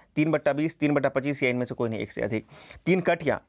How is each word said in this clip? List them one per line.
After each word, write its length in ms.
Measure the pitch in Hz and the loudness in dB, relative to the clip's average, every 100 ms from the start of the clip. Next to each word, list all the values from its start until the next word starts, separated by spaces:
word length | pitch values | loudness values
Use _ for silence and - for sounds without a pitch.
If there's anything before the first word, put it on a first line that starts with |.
| _ - | _ 0
तीन 140 | 156 | 2
बटा 220 | 151 147 | 2 2
बीस, 260 | 139 160 - | 0 -2 0
तीन 160 | 147 | 0
बटा 140 | 143 135 | 2 2
पच्चीस 340 | 135 139 139 | 0 -2 0
या 80 | 127 | 0
इनमें 160 | 123 123 | 0 -2
से 80 | |
कोई 160 | 123 120 | -2 -2
नहीं, 100 | 110 | -4
एक 120 | 104 | -6
से 100 | - | -4
अधिक। 240 | 113 107 - - - - - | -2 -2 -6 -16 -20 -6 0
तीन 140 | 185 | 2
कटिया, 400 | 180 170 143 104 | 2 0 0 -2